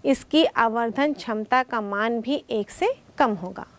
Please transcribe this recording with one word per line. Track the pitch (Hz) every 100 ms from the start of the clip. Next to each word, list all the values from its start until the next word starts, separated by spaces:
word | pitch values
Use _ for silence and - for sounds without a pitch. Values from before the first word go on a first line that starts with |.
इसकी | 277 269 - 302 -
आवर्धन | - 226 226 233 233 294
क्षमता | 294 - 214 214 254
का | 254 233
मान | 208 202 226 233
भी | 226 294 -
एक | 220 202
से | - 403 539 - -
कम | 254 202
होगा। | 180 190 -